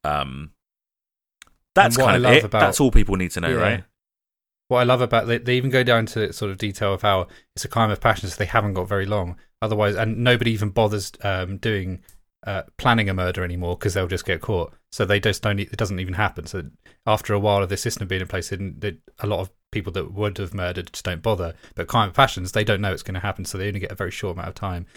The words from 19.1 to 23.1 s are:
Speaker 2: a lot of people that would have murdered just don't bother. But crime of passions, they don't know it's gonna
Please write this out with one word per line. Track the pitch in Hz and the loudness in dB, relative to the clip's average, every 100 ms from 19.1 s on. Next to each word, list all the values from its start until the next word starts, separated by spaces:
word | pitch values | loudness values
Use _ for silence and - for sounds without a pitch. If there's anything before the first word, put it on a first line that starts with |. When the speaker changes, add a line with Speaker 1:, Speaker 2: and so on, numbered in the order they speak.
| _ | _
Speaker 2:
a | 104 | 0
lot | 92 | 0
of | 95 _ _ | 0 _ _
people | 110 98 | -6 -4
that | 95 78 | -6 -6
would | 98 104 95 | -2 -2 -2
have | 92 | -6
murdered | 101 90 90 87 | -4 -4 -4 -8
just | - | -8
don't | - 85 | -6 -2
bother. | 113 98 85 - - | 0 0 -2 -8 -14
But | - 87 | -10 0
crime | 120 104 | 0 2
of | |
passions, | - 135 - 90 | 4 4 2 -4
they | 110 | -2
don't | 104 98 | 0 0
know | 101 | 0
it's | 92 | -4
gonna | - | -6